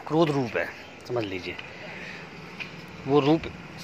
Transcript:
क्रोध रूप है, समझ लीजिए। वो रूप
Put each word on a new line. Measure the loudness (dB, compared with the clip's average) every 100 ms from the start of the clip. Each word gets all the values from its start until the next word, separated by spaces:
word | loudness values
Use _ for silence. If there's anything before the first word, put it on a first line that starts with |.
| 2
क्रोध | 4 6
रूप | 4 2 0
है, | -2 -6 -14 -14 -4
समझ | -2
लीजिए। | -2 -4 -6 -8 -10 -12 -12 -10 -10 -12 -12 -14 -12 -10 -10 -10 -14 -8 4
वो | 6
रूप | 8 6 4 -8 -12 -8